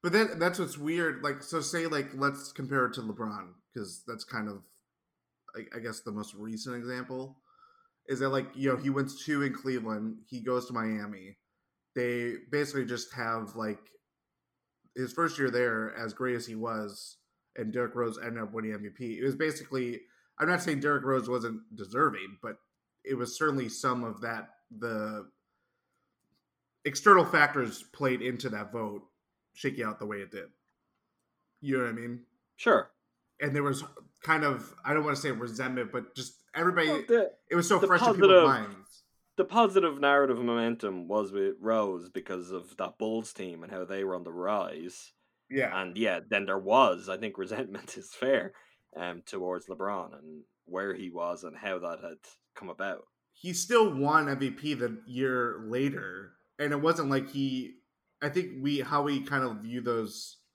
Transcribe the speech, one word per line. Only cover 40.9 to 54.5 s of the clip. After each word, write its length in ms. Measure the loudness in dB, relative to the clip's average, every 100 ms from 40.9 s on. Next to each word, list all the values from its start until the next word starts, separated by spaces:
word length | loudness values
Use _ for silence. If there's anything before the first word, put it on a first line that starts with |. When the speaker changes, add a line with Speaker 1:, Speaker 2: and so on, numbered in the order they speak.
| -4 0
Speaker 2:
was 240 | 0 0
with 240 | 0 0 0
Rose 500 | 0 2 2 -4 -8
because 420 | -10 -6 -8 -6
of 260 | -10 -10 -6
that 200 | -6 -2
Bulls 360 | -2 -2 -4
team 300 | -10 -10 -10
and 80 | -10
how 120 | -10
they 200 | -6 -4
were 120 | -2 -4
on 80 |
the 80 | -6
rise. 800 | -4 -2 0 -2 -8 -12 -14 -20 _ _ _ _
Speaker 1:
Yeah. 320 | -2 0 -2
Speaker 2:
And 160 | -4 0
yeah, 220 | 0 0 0
then 160 | -2 0
there 140 | -2
was, 500 | 4 6 6 4 -4
I 80 | -6
think 200 | -6 -6
<laughs> 0 |
resentment 600 | -6 -6 -6 -10 -12 -16
is 160 | -16
fair, 400 | -4 2 2 2 -12 _ _ _ -8
um, 280 | -8 -8 -10
towards 420 | -6 -4 -4 -8
LeBron 500 | -6 -4 -4 -8 -14
and 240 | -18 -18 -20 _ -8
where 280 | -4 -4
he 160 | -4 -6
was 340 | -4 -4 -4
and 140 | -10 -8
how 220 | -6 -4
that 200 | -4 -8
had 160 | -10 -14 -20 -20 _ -16
come 140 | -14
about. 360 | -8 -6 -6 -12 _ _
Speaker 1:
He 200 | _ -6
still 400 | -4 4 6 6
won 360 | 4 4 4 4
M 100 | 0
V 120 | -2